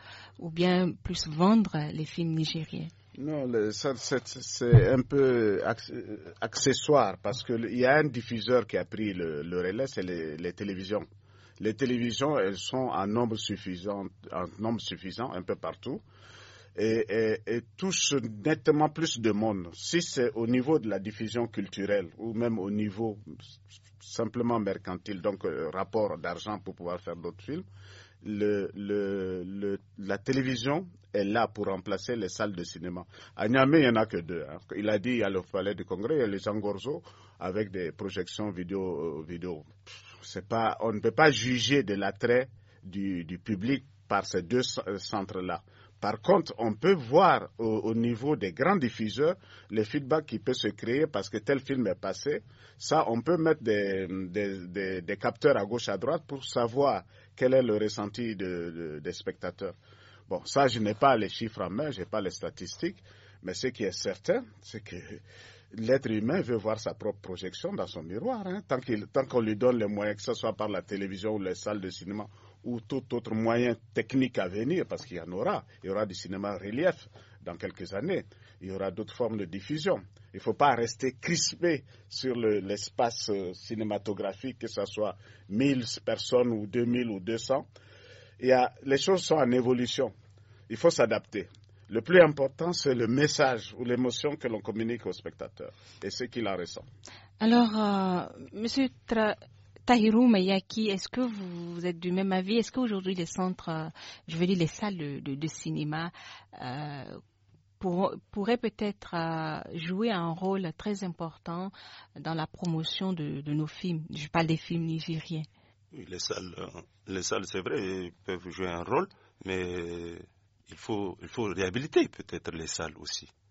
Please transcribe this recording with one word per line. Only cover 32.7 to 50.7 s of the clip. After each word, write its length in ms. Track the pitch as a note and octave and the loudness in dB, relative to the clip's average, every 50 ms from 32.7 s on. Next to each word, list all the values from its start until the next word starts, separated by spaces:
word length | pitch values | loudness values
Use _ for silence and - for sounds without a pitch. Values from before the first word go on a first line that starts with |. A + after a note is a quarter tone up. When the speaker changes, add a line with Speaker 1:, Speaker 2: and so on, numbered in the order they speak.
| - E2+ E2 F2+ F2 F2+ F#2 - - - - - - | -10 -10 -8 -8 -8 -8 -12 -14 -20 -20 -20 -14 -6
Speaker 2:
À 100 | - G2 | -2 0
Niamey, 340 | A2 B2 C3+ C3 C3+ D#3 E3 | 4 6 6 6 8 8 8
il 20 | |
n'y 60 | C#3+ B2 | 8 8
en 80 | A#2 A2 | 6 4
a 60 | A2+ | 4
que 100 | A2 A2+ F2 | 2 0 -6
deux, 240 | E2 D2+ F2+ D#2+ C#2+ C2+ | -4 -4 -6 -6 -6 -8
hein. 100 | D2+ F2+ - - - | -10 -14 -12 -8 -6
Il 120 | F#2+ G#2 G#2+ | -2 0 2
a 100 | G#2+ G#2 | 2 2
dit, 120 | F#2 B2 | 2 0
il 80 | B2+ A#2 | 0 2
y 40 | |
a 60 | G#2 G2 | 0 0
le 120 | G2 F#2 | 0 -2
palais 320 | F2 - - G2 F#2 G2+ G2 | -4 -2 -4 -2 -2 -2 -4
du 100 | F#2+ F#2 | -4 -6
congrès, 320 | - F#2 F2+ G#2 B2 D#3+ | -6 -6 -4 -2 0 2
il 40 | D3 | 2
y 40 | A#2+ | 2
a 20 | |
les 220 | G#2 G2 F#2+ - G#2+ | 0 0 -2 -2 -2
Angorzo 540 | G#2 G#2+ G2 G#2 G2+ F#2+ - B2+ D3+ F3 - - - - - - - - | -4 -2 -2 -4 -4 -4 -6 -6 -8 -8 -10 -16 -20 -20 -20 -20 -16 -10
avec 320 | F#2+ F#2+ F#2 G#2+ A2 G2 | -8 -4 -2 -2 -2 -2
des 220 | F2+ F#2 F2+ D#2 | -4 -4 -4 -6
projections 580 | - - G2+ G2 F2+ G2 F#2 - - - G#2+ G#2 | -6 -6 -8 -6 -4 -6 -6 -6 -6 -6 -6 -6
vidéo, 720 | F2+ F2 F2+ E2+ G2 G2 F#2+ F#2 E2+ D2 D#2+ E2+ D2 D2+ | -4 -6 -6 -4 -4 -4 -2 -2 -2 -4 -4 -4 -6 -6
euh, 20 | |
vidéo. 420 | D#2+ D#2+ F2 E2 F2 F2+ E2 D2+ D2 - - - - - - - - - - - - | -8 -10 -10 -8 -6 -8 -8 -8 -10 -18 -20 -20 -20 -20 -20 -20 -20 -20 -20 -20 -16
C'est 220 | - - F#2+ F#2 | -12 -10 -10 -6
pas, 300 | - A#2 A2+ A2+ G#2+ - - | -2 0 2 2 2 0 0
on 120 | - A#2 | -2 -2
ne 80 | G#2 G#2 | 0 2
peut 100 | G2+ A2+ | 0 2
pas 220 | A2 - D#3 D#3 | 4 6 6 6
juger 500 | C3+ G#2+ A2 B2+ B2+ B2 A#2 A2 B2 C#3+ | 6 4 0 0 0 0 2 4 4 2
de 120 | A2+ F#2+ G2+ | 2 2 0
l'attrait 540 | G2 G2 G2 G2+ - - A#2 A#2+ B2+ C3 - - - - - - - - | 0 0 -2 -2 0 2 4 4 4 4 0 -6 -20 -20 -20 -20 -18 -16
du, 400 | F#2+ F2+ G2+ G2 G2 F#2 F2 E2+ | -10 -6 -4 -4 -2 -2 -4 -4
du 160 | - F2+ F2 | -6 -10 -8
public 440 | - - G#2+ F2+ G2+ B2 C#3 C3 - - - _ _ | -4 -4 -4 -2 0 0 0 -2 -2 -10 -20 _ _
par 180 | - G#2+ G2 F#2+ | 0 0 0 0
ces 160 | - - F#2+ | 0 -2 -2
deux 200 | F2 E2 A#2+ B2+ | -2 2 2 2
ce-, 180 | B2 - - B2 - | 2 0 -4 -6 -4
euh, 100 | F#2 G#2 F#2+ | -4 -4 -6
centres-là. 640 | - - - G#2 G2 G2 F#2+ F#2 F2+ F#2 F2 E2+ - - - - - - - - | -6 -4 -4 -4 -4 -4 -6 -6 -4 -4 -4 -6 -8 -12 -20 -20 -20 -20 -10 -4
Par 200 | - G#2 G#2+ G#2+ | -2 -2 -2 0
contre, 340 | - - F#3+ F#3+ D#3 - - - | 4 6 6 6 4 0 -4 -2
on 160 | A#2 A2+ G#2+ | -2 -2 0
peut 200 | G#2+ - F#3 G3 | 2 4 4 4
voir 560 | E3 A#2+ A2+ C3 E3+ G3 E3+ C#3 A2+ F#2+ - - - | 4 2 6 8 8 10 10 8 6 2 -4 -6 -2
au, 60 | A#2 A2 A2 G#2+ - A2+ | 0 0 0 2 2 2
au 40 | A2+ | 2
niveau 420 | A#2 A#2 A#2+ A#2 G#2+ B2+ D3 D3+ | 2 2 2 0 0 0 0 0
des 160 | - G2+ F#2+ | 0 0 -4
grands 240 | E2 - C3+ F3 G3+ | 0 2 4 4 4
diffuseurs 580 | F#3 B2+ A2 - - A2 G#2+ F#2 A#2+ D3 E3 F#3 - - - - - - - | 4 2 0 0 -2 -4 -2 0 2 2 2 2 -2 -8 -20 -20 -20 -12 -4
le 120 | G#2 A2 G#2+ | 0 0 0
feedback 420 | G#2+ - D3 C#3 B2+ D#3 D#3+ D3+ | 0 0 -4 0 2 2 0 0
qui 120 | - A#2+ G2+ | -2 -6 -4
peut 160 | G2+ B2 B2+ | -2 -2 -2
se 140 | - - | 0 0
créer 380 | G#2 | -2